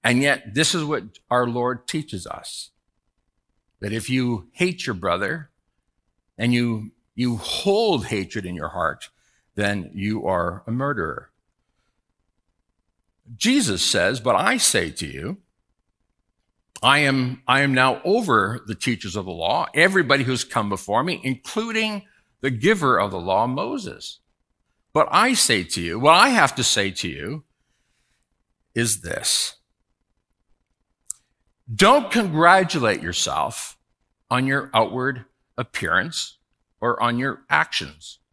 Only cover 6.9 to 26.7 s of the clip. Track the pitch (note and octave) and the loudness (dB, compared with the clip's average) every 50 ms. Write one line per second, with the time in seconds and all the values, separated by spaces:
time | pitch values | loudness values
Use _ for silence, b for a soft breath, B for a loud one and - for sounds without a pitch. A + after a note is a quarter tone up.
6.9 | _ _ _ _ _ - B2 B2 A#2 A2 - - - - - G3+ G3 G#3+ A#3 G#3+ | _ _ _ _ _ -4 -4 -4 -4 -4 -6 -8 -8 -4 0 0 2 2 2 2
7.9 | F#3 C3 G2 - A#2+ G2+ F#2+ - - A#2 F#2 F#2 F2+ F2 - E2 - F2+ E2+ D#2+ | 0 0 -2 -4 -4 -4 -4 -4 -8 -8 -8 -8 -8 -8 -8 -8 -4 -2 -2 -2
8.9 | C#2+ - - - _ _ _ _ _ _ _ _ _ G2+ G#2 G2+ G#2 G2+ F2 - | -4 -6 -12 -20 _ _ _ _ _ _ _ _ _ -2 -2 -2 -2 -2 -6 -10
9.9 | - F#2+ G2 G#2 G#2+ G#2+ - F2+ F#2+ F2 E2+ E2+ F2 G2+ - - A2+ B2 C3+ C#3+ | -8 -6 -4 -2 -2 -2 -2 0 0 0 0 -2 -4 -8 -8 -6 -4 -4 -2 -4
10.9 | C#3+ A2 E2 D#2+ C2 - - _ _ _ _ _ _ _ _ _ _ _ _ _ | -2 -4 -4 -6 -6 -10 -14 _ _ _ _ _ _ _ _ _ _ _ _ _
11.9 | _ _ _ _ _ _ _ _ _ _ _ _ _ _ _ _ _ _ _ _ | _ _ _ _ _ _ _ _ _ _ _ _ _ _ _ _ _ _ _ _
12.9 | _ _ _ _ _ _ _ - A#2 G#2 - A3+ B3+ C#4+ A#3 C#3 G2 F2 - - | _ _ _ _ _ _ _ -20 -10 -2 0 2 2 2 2 0 0 0 0 0
13.9 | - G2 F2 F#2+ - B2 A2 B2+ A2+ F#2 E3 - C4 B3+ - - - G#2 F2 D#2+ | 2 2 2 2 0 0 0 2 2 4 4 2 2 2 2 2 2 2 0 -2
14.9 | - - F2 C#2+ C2 C2 D#2 A2+ F#3 G3 _ _ _ _ _ _ _ _ _ _ | -6 -8 -10 -10 -8 -8 -8 -8 -8 -10 _ _ _ _ _ _ _ _ _ _
15.9 | _ _ _ _ _ _ _ _ _ _ _ _ _ _ _ _ _ - - B2 | _ _ _ _ _ _ _ _ _ _ _ _ _ _ _ _ _ 0 2 4
16.9 | C#3 D3 D3 C#3 C3+ C3+ B2+ B2 B2 - _ - B2+ C3+ C#3 C#3 C3 B2+ B2+ C3 | 4 6 4 2 2 0 0 -2 -4 -8 _ 0 2 2 2 2 4 4 4 4
17.9 | A#2+ - - E3+ G3 A#3+ A3 F3 B2 G#2+ G2 G2 A2+ B2 - G#2+ A2 - - - | 2 0 0 0 0 0 2 2 2 2 2 2 -2 -6 -8 -10 -8 -4 -4 -4
18.9 | A#2 - - G2+ F2 G#2 F#2 F#2+ F2 E2 E2 F2+ A#2 E3 F3 - - D3 E3 G3 | -4 -4 -6 -6 -6 -6 -6 -6 -6 -4 -2 0 0 0 -2 -2 2 2 4 4
19.9 | G3 F#3+ E3+ B2 C#3 C#3 C3+ A#2+ C3 A#2+ - - - A#2 G#2+ G2+ G2+ F#2+ - - | 4 2 2 4 2 2 2 0 -2 -2 -4 -2 -2 -2 0 0 -4 -6 -4 -2
20.9 | G2+ A2+ C3+ - - - - C3 C3 - _ - - A3 A3 A#3 A3 A3 A3 G#3+ | 0 0 0 0 -6 -6 -4 -6 -6 -6 _ -8 -6 -6 -4 -4 -2 -2 -2 -2
21.9 | G#3+ G3+ G3 b b b b b b b - C3 B2+ A2 G#2+ F#3 A3 G3 D3 C3 | -4 -8 -10 b b b b b b b -4 -4 -4 0 2 2 2 4 4 2
22.9 | B2 E2+ G2 G2+ F#2 F#2 E2+ F#2 F#2+ G2+ A2+ B2 B2+ C#3 F#3 A#3+ C#4+ C#4 G3+ - | 4 4 2 0 -2 -6 -2 0 2 2 2 0 -2 -4 -4 -4 -6 -8 -8 -10
23.9 | - - - - - _ _ _ _ _ _ _ _ _ _ _ _ _ _ _ | -14 -14 -16 -16 -16 _ _ _ _ _ _ _ _ _ _ _ _ _ _ _
24.9 | _ D3+ D#3 - - F3 A3 B3+ C4 F#3+ - - A#2+ G2+ F2+ - - - E2+ E2+ | _ 0 0 4 4 2 4 4 4 2 4 4 2 2 0 -2 -4 -4 -4 -4
25.9 | E2 A2 B2 D3 D#3+ F3+ A3 C#4 B3+ A3 D#3 C3+ - - A#2+ - | -4 2 6 6 8 8 6 4 6 4 4 2 2 0 0 0